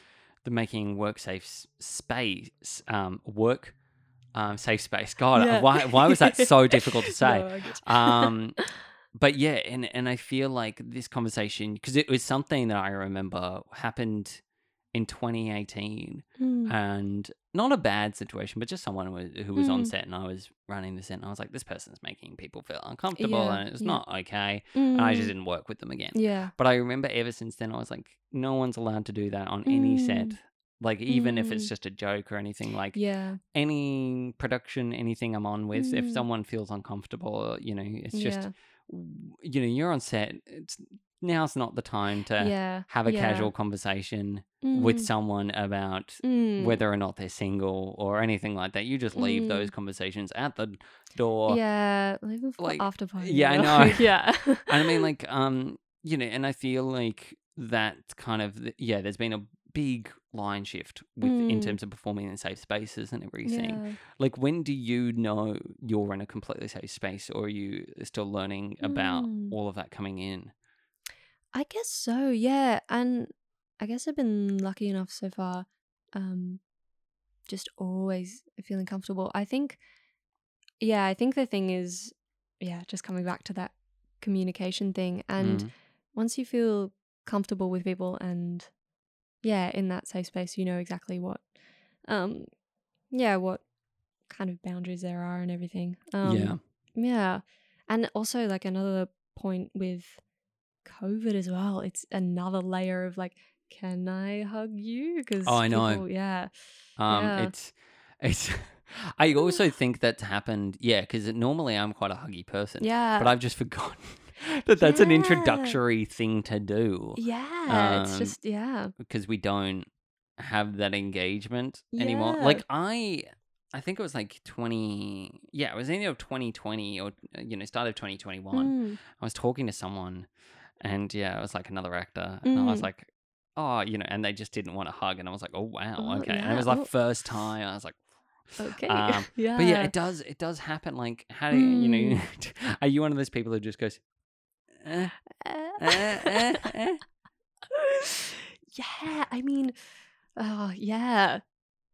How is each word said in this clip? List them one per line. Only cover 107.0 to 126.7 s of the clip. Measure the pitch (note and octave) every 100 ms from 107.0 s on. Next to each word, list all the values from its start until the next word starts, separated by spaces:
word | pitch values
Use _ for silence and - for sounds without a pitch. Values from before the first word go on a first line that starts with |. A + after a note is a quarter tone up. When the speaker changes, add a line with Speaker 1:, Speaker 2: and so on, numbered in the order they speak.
| - G#3 G#3 G3
Speaker 2:
Yeah. |
Speaker 1:
it's, | F#3 - - - _ - - -
it's, | - - - - - - -
<laughs> | - F#3+ -
I | D#3 C#3+
also | F3 F3 F3+
think | - B2 A#2+
that's | A#2 -
happened, | G#2 G2+ - G#2 G2 F#2+
yeah, | A#2 G#2 F2+
'cause | A2+ G#2
it, | A2+
normally | A#2+ D#3 C#3+ G#2
I'm | G#2
quite | G2+ G2
a | F#2+
huggy | D3 F2+ -
person. | G2+ G#2 - F3+
Speaker 2:
Yeah. | A#3 A#3 G#3+
Speaker 1:
But | B2
I've | B2
just | B2 -
forgotten | A#2+ - - - - - -
<laughs> | - D#4+ D4+ -
that | G#3+
that's | D#3 D3
an | F#3+
Speaker 2:
Yeah. |
Speaker 1:
introductory | D#3+ D#3+ E3 C3 A2+ B2+ C3+ A#2+ A2+ G#2+
thing | - A2 A2
to | - G#2+
do. | G2+ G#2 A2+ F#2 G#1+ -
Speaker 2:
Yeah, | A#3 A#3 C#4+ E4+ D4+ G#3+ G#2 G2
it's | G2 G2
Speaker 1:
Um, |
Speaker 2:
just, | G2+ - G#3+
yeah. | G#3 B3 A#3+ F#3+ -
Speaker 1:
because | A2 A2 G2
we | G#2+
don't | G2+ G2+ F#2+ F#2+ - _ _ _ _ -
have | - G#2+ G#2 G2+
that | G2+ G2+
engagement | G2 F#2+ F#2 G2+ A2 B2 C3 - _ A#3
anymore. | A#3+ A2 - D#4
Speaker 2:
Yeah. |
Speaker 1:
Like, | C4+ D4+ -
I, | D3+ F#3+ A#3 G#3+ D#3+ - - _ _ _
I | C3+
think | F3+ F#3+
it |
was, | F3+ C3+
like, | G#2 - -
twenty, | - A#2 A2+ A2 G2+ G2+ G2 F#2+ - -
yeah, | C#3 C#3
it | G#2+
was | C3
the | F#3+
end | G3+
of | C3
twenty | - C3 A#2+
twenty | - G#2+